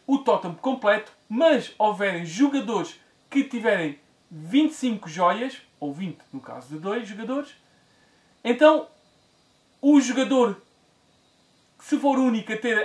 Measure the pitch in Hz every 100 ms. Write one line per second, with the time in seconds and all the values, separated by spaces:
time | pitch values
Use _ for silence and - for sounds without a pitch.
0 | - 269 - 196 175 165 262 247 208 214
1 | - _ - 220 320 269 - - 202 180
2 | 196 170 170 180 277 269 208 214 - -
3 | _ _ - 277 277 233 220 190 156 139
4 | _ _ _ 160 160 262 311 - 254 208
5 | 170 156 175 202 262 - _ - 147 143
6 | 190 - _ 135 - - 127 156 185 226
7 | 208 208 220 269 285 _ _ _ _ _
8 | _ _ _ _ 233 240 302 311 - _
9 | _ _ _ _ _ _ _ _ 277 294
10 | 240 247 254 262 233 190 _ _ _ _
11 | _ _ _ _ _ _ _ _ - 294
12 | 277 262 254 226 - 220 240 220